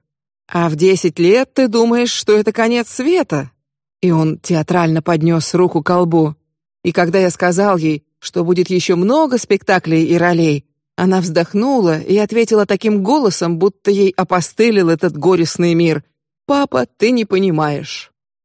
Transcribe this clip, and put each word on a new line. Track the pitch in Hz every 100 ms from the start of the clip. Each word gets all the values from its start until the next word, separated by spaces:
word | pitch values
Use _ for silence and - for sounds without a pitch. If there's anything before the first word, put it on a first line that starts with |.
| _ _ _ _ -
«А | 175 170
в | 151
десять | 185 190 175 151
лет | 170 220 262
ты | - 254
думаешь, | 226 233 233 240
что | - - 208
это | 214
конец | 208 226 240 233
света?» | - 262 359 294 147 135 _ _ _ _ _
И | 180
он | 160 160 156
театрально | - 165 151 180 165 160
поднёс | 156 165 165 165 147
руку | 180 180 170
к | 151
колбу. | 180 175 165 156 151 _ _ _ _
И | 175
когда | 175 175 190
я | 185
сказал | - 180 180 202 185
ей, | 160 151 _ _
что | - 180
будет | 170 180 175
ещё | 185 - 175
много | 190 285 311 247
спектаклей | - 196 - 185 165 160
и | 160 170
ролей, | 175 170 165 147 - _ _ -
она | 180 190
вздохнула | 180 160 170 208 247 269 185 156
и | - 196
ответила | 208 226 226 214 202
таким | 202 220 208
голосом, | 190 302 233 - 170 170
будто | 190 - -
ей | 202 196 185
опостылил | 185 180 165 - 233 214 175
этот | 165 180 151
горестный | 156 185 165 - 175 165
мир: | 170 151 - _ _ _ -
«Папа, | 285 277 254 247 -
ты | 220
не | 247
понимаешь». | 214 185 196 156 151 143 151 - - _ _ _